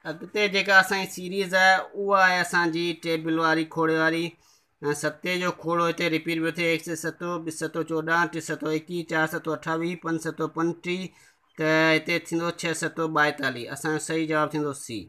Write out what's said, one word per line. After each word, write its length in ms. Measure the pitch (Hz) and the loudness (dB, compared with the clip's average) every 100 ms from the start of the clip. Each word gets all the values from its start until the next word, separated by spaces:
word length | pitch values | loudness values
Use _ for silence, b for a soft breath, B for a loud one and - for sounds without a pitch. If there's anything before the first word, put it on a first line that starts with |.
| 165 | -10
اڳتي 340 | 156 175 214 202 | -10 -6 -2 0
جيڪا 220 | 196 196 196 | 0 6 6
اسان 200 | 190 196 | 6 0
جي 60 | 190 - | -2 -6
سيريز 360 | 180 196 185 190 | -6 -4 0 6
آهي، 180 | 190 190 - - | 6 6 2 -4
اها 240 | 196 196 185 | 2 6 6
آهي 100 | 180 | 4
اسان 280 | 175 180 170 160 | 2 2 2 0
جي 100 | 170 165 | -2 -4
ٽيبل 320 | 165 165 160 160 | -2 -2 0 2
واري، 260 | 160 160 160 | 4 2 0
کوڙي 240 | 165 160 160 | 0 0 2
واري. ۽ 220 | 160 165 170 - b b b _ 143 147 | 2 0 -4 -8 b b b _ -4 -2
ستين 340 | 151 - 180 180 | -4 -4 -4 -2
جو 80 | 180 170 | -2 -4
کوڙو 200 | 160 170 170 | -2 0 0
هتي 160 | 165 175 | 0 0
رپيٽ 240 | 160 160 165 | 0 -2 -2
پيو 100 | 160 165 | -2 0
ٿئي، 120 | 165 160 | 0 0
هڪ 200 | 170 160 | -2 -6
ستو، 280 | 165 156 175 175 | -6 -6 -6 -6
ٻي 80 | 165 156 | -6 -6
ستو 240 | 160 165 160 | -6 -4 -2
چوڏهن، 340 | 160 160 170 170 | -2 0 2 2
ٽي 100 | 165 - | -2 -6
ستو 200 | 151 156 156 | -6 -2 -4
ايڪويهه، 300 | 156 175 160 | -4 -8 -2
چار 140 | 160 156 | 0 0
ستو 160 | 165 160 156 | -2 -4 -4
اٺاويهه، 420 | 165 160 170 175 | -4 -2 -2 -4
پنج 140 | 165 165 160 | -4 -4 -4
ستو 220 | 156 156 160 | -4 -6 -2
پنجٽيهه، 500 | 170 165 175 185 180 b b b _ - | -2 -2 -6 -6 -6 b b b _ -4
ته 120 | 156 160 160 156 | 2 4 4 2
هتي 200 | 156 170 - | 0 -4 -2
ٿيندو 220 | 170 170 170 | -2 -2 -4
ڇهه 140 | 170 156 | -4 -2
ستو 220 | 160 - 160 156 | -4 -2 0 2
ٻاءيتاليه. 500 | 147 147 135 123 117 | 2 2 -4 -4 -10
اسان 180 | 135 160 | -6 -2
جو 80 | 156 - | -4 -2
صحيح 180 | 160 156 | -4 0
جواب 160 | 156 147 | 0 0
ٿيندو 200 | 156 147 135 - | -2 -4 -6 -8
سي. 140 | 110 | -10